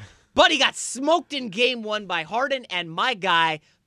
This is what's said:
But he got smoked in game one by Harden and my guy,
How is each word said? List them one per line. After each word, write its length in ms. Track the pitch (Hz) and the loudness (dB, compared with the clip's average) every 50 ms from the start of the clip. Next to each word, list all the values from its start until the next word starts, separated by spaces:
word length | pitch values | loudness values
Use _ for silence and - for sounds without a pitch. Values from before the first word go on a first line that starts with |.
| 107 - - _ _ _ _ | -20 -20 -20 _ _ _ _
But 160 | - 330 359 | 4 6 6
he 80 | 320 262 | 6 4
got 160 | 262 214 - | 2 0 0
smoked 580 | - - - - 233 269 302 330 349 - - 294 | -4 -8 -10 -8 -4 0 2 2 2 0 -2 -8
in 160 | 277 254 226 | -8 -8 -8
game 320 | 170 214 247 247 254 233 | -2 0 0 0 0 -2
one 240 | 214 214 214 214 208 | -6 -6 -6 -6 -4
by 160 | 180 180 170 | -4 -4 -4
Harden 440 | 160 156 196 233 269 285 269 262 233 | -4 -4 -2 -2 -2 -2 -2 -6 -6
and 260 | - 185 180 175 165 | -6 -6 -6 -6 -6
my 240 | 160 180 214 254 254 | -4 -2 -2 -2 -2
guy, 460 | 190 165 190 170 165 165 160 156 151 - _ _ _ _ | -2 0 2 2 4 2 2 0 -4 -8 _ _ _ _